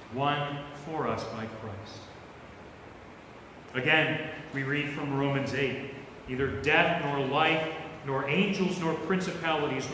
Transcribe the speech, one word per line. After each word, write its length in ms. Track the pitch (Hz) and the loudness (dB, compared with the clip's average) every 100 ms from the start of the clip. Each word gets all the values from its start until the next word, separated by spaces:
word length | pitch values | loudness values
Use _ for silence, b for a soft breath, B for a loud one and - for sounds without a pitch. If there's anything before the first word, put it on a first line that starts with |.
| - | -6
won 460 | 123 143 147 143 143 - - 160 | 0 2 2 0 -4 -8 -10 -6
for 220 | 156 120 | -2 0
us 160 | 107 | 0
by 200 | - 113 113 - | -4 -6 -6 -6
Christ. 400 | 110 98 - - - - - - - - - - - - - - - - - - - | -8 -10 -10 -14 -14 -16 -16 -16 -18 -16 -16 -16 -16 -16 -18 -18 -18 -18 -18 -18 -6
Again, 560 | 127 139 156 147 - - - - | 0 6 6 6 2 -4 -8 -6
we 80 | 139 | -2
read 280 | 135 147 143 | 0 0 0
from 280 | 143 143 139 | -2 0 2
Romans 340 | 139 139 120 | 2 2 2
eight, 420 | 131 131 107 - - - - 123 | 2 0 0 -6 -10 -14 -14 -6
"Neither 340 | 127 135 - | 0 0 0
death, 420 | 147 165 165 170 | 4 6 6 4
nor 220 | 147 139 127 | 2 2 2
life, 420 | 143 160 160 160 - - - 135 | 4 4 4 0 -4 -8 -8 -2
nor 220 | 135 139 | 0 2
angels, 500 | 170 202 196 175 - | 4 4 4 2 2
nor 140 | 165 | 0
principalities, 920 | 160 - 185 175 - 160 156 143 131 127 | 0 2 2 0 0 2 2 2 0 -2